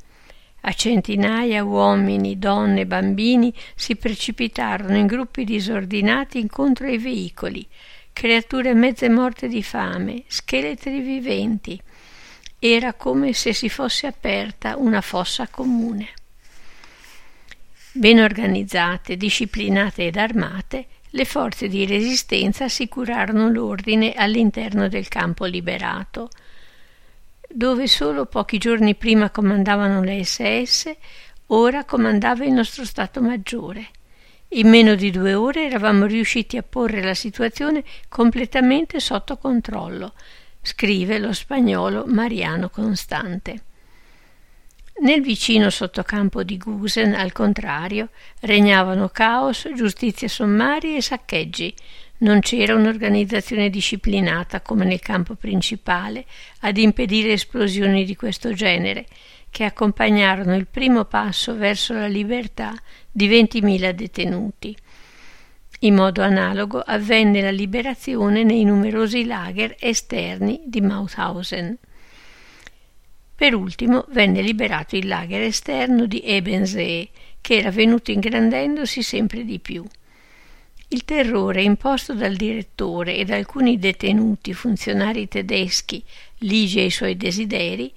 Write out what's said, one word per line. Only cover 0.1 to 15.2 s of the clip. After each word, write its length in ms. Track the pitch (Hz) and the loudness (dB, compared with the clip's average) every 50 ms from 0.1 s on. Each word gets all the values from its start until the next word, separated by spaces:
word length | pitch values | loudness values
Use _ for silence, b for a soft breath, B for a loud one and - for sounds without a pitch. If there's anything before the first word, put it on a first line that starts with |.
| b b b b b b b b b b - 202 | b b b b b b b b b b -6 -4
A 60 | 202 | -4
centinaia 880 | - - 226 240 196 - - 208 202 202 208 220 226 247 240 214 208 208 | -2 0 2 2 2 2 0 0 0 0 2 0 0 0 0 0 0 0
uomini, 760 | 202 202 202 202 202 202 196 196 196 202 196 196 - 98 95 | 0 2 4 4 4 4 4 2 2 0 0 -2 -2 -4 -2
donne, 480 | - - - - - 202 196 196 190 | -2 0 0 2 2 2 2 2 0
bambini 680 | 185 185 185 190 196 196 196 220 240 254 240 233 247 B B B B B | 0 -2 0 0 0 0 2 2 4 4 4 4 2 B B B B B
si 220 | - - - 226 | -8 -6 -4 -4
precipitarono 1000 | - - 214 214 - - - 214 - 240 220 - - 240 214 202 196 208 190 202 208 | -4 -4 -4 -4 -4 -6 -8 -4 -4 -4 -4 -4 -4 -4 -2 -4 -4 -2 0 2 4
in 100 | 208 196 | 4 2
gruppi 380 | 226 254 254 - - 277 247 | 2 -2 -4 -6 -6 -6 -4
disordinati 920 | 202 226 208 185 208 226 202 190 180 214 208 196 220 233 269 277 - - 247 | -2 -2 -2 -2 -2 -4 -4 -4 -4 -2 0 2 2 2 2 0 -4 -4 -6
incontro 480 | 220 208 - - 277 285 254 - 254 277 | -6 -4 -2 0 2 2 2 0 0 -4
ai 100 | 247 220 | -4 -4
veicoli, 680 | 233 262 247 202 185 175 - - 180 - - 190 - B B B B B B B B B | -4 -6 -6 -6 -6 -8 -10 -10 -10 -10 -8 -10 -12 B B B B B B B B B
creature 640 | - - - 233 226 233 226 - 262 262 247 262 240 | -10 -4 0 2 2 2 0 0 -2 -2 0 4 4
mezze 340 | 226 240 262 226 - 254 240 | 6 4 4 2 2 2 2
morte 400 | 226 240 254 254 233 - 262 240 | 4 4 2 0 -2 -4 -6 -6
di 160 | 240 220 196 | -4 -4 -6
fame, 600 | - - - 190 185 180 180 190 202 - 247 - - | -4 -4 -4 -4 -4 -4 -6 -6 -6 -8 -10 -10 -10
scheletri 720 | - - - - 269 262 277 302 294 - - 277 269 277 | -8 -8 -4 -2 -2 -2 -2 -4 -6 -8 -8 -6 -6 -4
viventi. 840 | 254 262 269 269 247 262 202 196 202 226 220 196 - - 175 202 B B B B B B B B B B B B B B B - | -4 -4 -6 -4 -4 -4 -4 -2 -2 -2 -4 -4 -6 -10 -14 -14 B B B B B B B B B B B B B B B -2
Era 360 | - 233 233 233 247 247 - | 2 4 4 4 2 -2 -6
come 360 | - - 254 254 269 277 269 | -4 -4 -2 0 2 0 0
se 220 | 233 - - 240 208 | 0 -2 -2 -2 -2
si 160 | - 240 214 | -2 -2 -4
fosse 380 | - - 269 240 - - - 277 | -4 -4 -4 -4 -2 -4 -4 -6
aperta 680 | - - - 226 196 202 202 214 - - - 220 220 | -8 -6 -4 -4 -4 -4 -4 -8 -10 -8 -8 -6 -4
una 240 | 285 269 226 214 202 | 0 0 2 2 0
fossa 480 | - - - 180 | 0 -2 -4 -4